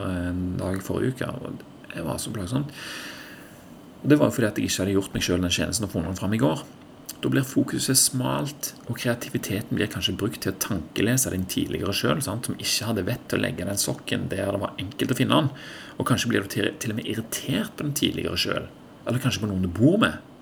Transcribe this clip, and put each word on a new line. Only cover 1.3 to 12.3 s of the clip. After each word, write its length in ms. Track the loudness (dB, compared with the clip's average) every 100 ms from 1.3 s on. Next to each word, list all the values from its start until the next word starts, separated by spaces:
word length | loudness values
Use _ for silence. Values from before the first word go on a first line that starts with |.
| -4 -8 -10 -14 -18 -12
det 140 | -6 -4
var 120 | -4
så 80 | -4
plagsomt. 400 | -4 -2 -2 -2 -8 -10 -10 -12 -14 -16 -16 -18 -20 -20 -20 -20 -2 6
Det 80 |
var 120 | 6 6
jo 60 | 4
fordi 100 | 0
at 120 | 2
jeg 60 | 0
ikke 120 | 0
hadde 100 | 2
gjort 200 | 2 2
meg 80 | 0 2
selv 160 | 2
den 80 | 2
tjenesten 360 | 2 0 0 0
å 20 |
få 120 | 0 -2
den 80 |
fram 200 | -2 0
i 40 | 4
går. 240 | 4 2 -4 -16 -20 -18 -16 -4
Da 100 | 0
blir 140 | 2
fokuset 540 | 2 2 2 0 2 4
smalt, 720 | 4 2 0 0 -2 -6 -10 -8 -6
og 80 | -2
kreativiteten 800 | 0 -2 -2 -4 -2 -2 0 0
blir 140 | 0
kanskje 240 | 0 -2 0
brukt 220 | -2 -2
til 120 | -2
å 40 | -2
tankelese 680 | -2 -2 -2 0 4 4 2
din 100 | 0 0
tidligere 420 | 0 0 0 0
selv, 300 | 2 2 2
sant? 240 | 0